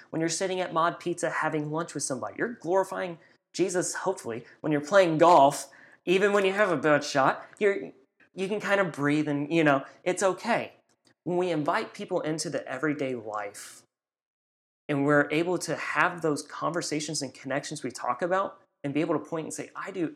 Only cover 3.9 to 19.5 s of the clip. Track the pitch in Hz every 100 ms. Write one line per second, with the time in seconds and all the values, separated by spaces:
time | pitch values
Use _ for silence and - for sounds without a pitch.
3.9 | - 185 190 120 113 - - 156 147 147
4.9 | 196 175 156 165 165 139 143 - - -
5.9 | _ - 185 202 202 190 196 202 147 151
6.9 | 143 143 143 139 - - - 208 196 185
7.9 | - _ _ _ 180 190 208 202 202 185
8.9 | 143 143 151 147 143 147 165 151 135 -
9.9 | - 180 180 196 180 220 180 110 _ _
10.9 | _ _ _ 160 175 180 156 147 208 220
11.9 | - 208 175 151 160 170 135 - 131 151
12.9 | 143 131 123 107 104 104 101 - - _
13.9 | _ _ _ _ _ _ _ _ _ -
14.9 | 143 143 147 143 151 170 165 160 135 -
15.9 | 151 175 175 160 143 - - 147 170 147
16.9 | 151 151 151 131 - 135 139 - 151 127
17.9 | - 120 123 175 190 202 - _ _ 143
18.9 | 139 170 147 - 160 151